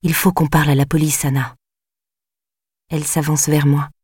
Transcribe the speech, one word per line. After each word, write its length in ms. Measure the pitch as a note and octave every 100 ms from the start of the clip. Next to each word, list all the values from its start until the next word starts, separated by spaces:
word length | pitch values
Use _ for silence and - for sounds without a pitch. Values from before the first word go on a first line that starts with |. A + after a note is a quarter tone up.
« 0 |
Il 120 | F3
faut 180 | D#3+ G3
qu'on 160 | F3+ D#3
parle 220 | D#3+ D3
à 60 | C3+
la 100 | C#3+
police, 400 | D#3+ D#3 C#3 C#3+
Anna. » 300 | C3+ A#2+ - _ _ _ _ _ _ _ _ _ _ _ _ _
Elle 160 | D#3+ D3
s'avance 440 | E3 D3+ D3+ -
vers 180 | D3+ C#3+
moi. 220 | D3 D3 -